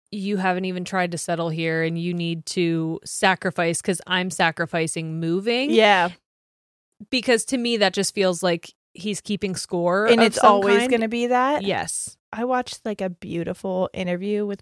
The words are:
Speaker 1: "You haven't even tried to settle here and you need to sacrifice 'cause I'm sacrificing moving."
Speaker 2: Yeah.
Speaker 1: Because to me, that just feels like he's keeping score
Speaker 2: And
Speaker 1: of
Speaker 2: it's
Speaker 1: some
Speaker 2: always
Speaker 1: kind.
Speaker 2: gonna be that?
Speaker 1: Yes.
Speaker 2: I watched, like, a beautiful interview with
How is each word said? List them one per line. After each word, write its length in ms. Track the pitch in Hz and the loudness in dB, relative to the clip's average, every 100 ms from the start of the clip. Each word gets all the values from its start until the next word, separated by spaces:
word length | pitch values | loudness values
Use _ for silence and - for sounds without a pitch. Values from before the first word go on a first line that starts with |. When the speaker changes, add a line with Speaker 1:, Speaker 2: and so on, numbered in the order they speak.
| _ | _
Speaker 1:
"You 260 | 208 196 202 | -8 -4 0
haven't 280 | 185 180 185 | 0 0 -2
even 200 | 180 175 | -6 -4
tried 260 | 190 175 | -2 -2
to 80 | 170 | -4
settle 300 | - 170 165 | -4 -2 -2
here 340 | 160 165 160 | -2 -2 0
and 160 | 165 165 | -2 -2
you 160 | 175 175 | -4 -2
need 320 | 170 165 - | -4 -4 -6
to 520 | 190 170 165 160 - - | -2 0 0 -2 -6 -8
sacrifice 720 | - 196 180 185 - 170 165 | 0 2 2 -2 0 -2 0
'cause 220 | - 175 - | -2 -4 -2
I'm 240 | 180 185 | -2 -2
sacrificing 880 | - 165 - 165 170 160 170 160 160 | 0 0 0 -4 -2 -2 -4 -6 -4
moving." 500 | 165 180 214 240 285 | -2 0 0 0 2
Speaker 2:
Yeah. 400 | 226 208 190 175 - _ _ _ _ _ _ _ _ 202 | 4 6 6 2 -2 _ _ _ _ _ _ _ _ -4
Speaker 1:
Because 340 | 254 262 226 - | -2 2 2 2
to 120 | 262 | -2
me, 180 | 233 226 | 0 2
that 160 | 196 | 2
just 220 | 202 185 - | 2 -2 2
feels 260 | 190 170 | 0 2
like 320 | 180 170 - _ _ - | 0 0 -4 _ _ -10
he's 260 | 208 190 | -6 -6
keeping 340 | - 202 196 160 | -4 -4 -2 -6
score 500 | - 180 175 190 226 | -4 -2 0 2 4
Speaker 2:
And 140 | 226 | 6
Speaker 1:
of 80 | 214 | 4
Speaker 2:
it's 80 | - | 6
Speaker 1:
some 120 | 214 | 6
Speaker 2:
always 260 | 202 202 233 | 6 6 4
Speaker 1:
kind. 140 | 254 | 4
Speaker 2:
gonna 160 | 233 220 | 2 0
be 180 | 240 240 | 0 2
that? 380 | 247 262 294 | 2 2 0
Speaker 1:
Yes. 520 | 294 110 165 - - - _ | 0 -2 -4 -8 -10 -14 _
Speaker 2:
I 140 | 214 247 | -6 -2
watched, 360 | 254 247 - 226 | -2 -4 -8 -8
like, 160 | 208 | -6
a 80 | 190 | -6
beautiful 800 | 175 - 170 170 180 196 185 185 | -6 -8 -6 -6 -6 -4 -2 -2
interview 520 | - 180 180 202 208 208 | -4 -4 -4 -2 -2 -4
with 160 | 202 | -6